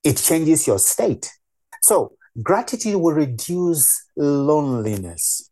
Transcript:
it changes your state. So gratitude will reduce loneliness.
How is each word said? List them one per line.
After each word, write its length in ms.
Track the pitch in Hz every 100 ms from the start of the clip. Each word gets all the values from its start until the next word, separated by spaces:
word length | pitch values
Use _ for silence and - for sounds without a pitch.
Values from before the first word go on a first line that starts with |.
it 140 | 151 127
changes 500 | - 165 156 156 -
your 140 | 98
state. 500 | - - 220 - - - _ _ _ -
So 320 | - 196 117 _ _ -
gratitude 540 | 107 196 240 226 214 202
will 180 | 165
reduce 880 | 151 143 117 - 180 175 160 - - - -
loneliness. 1300 | 143 143 139 151 143 123 107 101 90 87 - - -